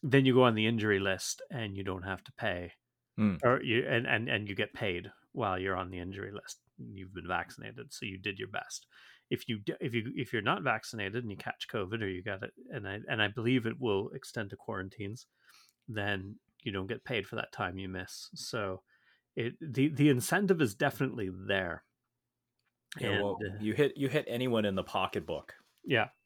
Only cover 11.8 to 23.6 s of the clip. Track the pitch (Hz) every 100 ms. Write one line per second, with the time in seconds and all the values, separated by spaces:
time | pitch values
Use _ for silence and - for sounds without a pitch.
11.8 | 92 113 104 92 101 95 - - 262 147
12.8 | 98 101 - 123 104 107 117 131 113 117
13.8 | 127 98 107 - - - 101 98 - 98
14.8 | 95 - 101 113 - _ _ - _ _
15.8 | - 104 101 98 92 110 _ _ - 98
16.8 | 95 110 - 120 98 - - - 98 95
17.8 | 95 92 90 - - - - 120 98 92
18.8 | _ _ _ _ _ - 117 - 160 127
19.8 | 139 143 147 127 - 175 202 180 135 -
20.8 | 143 - 135 120 98 92 98 98 90 80
21.8 | _ _ _ _ _ _ _ _ _ _
22.8 | _ - 120 101 101 92 104 101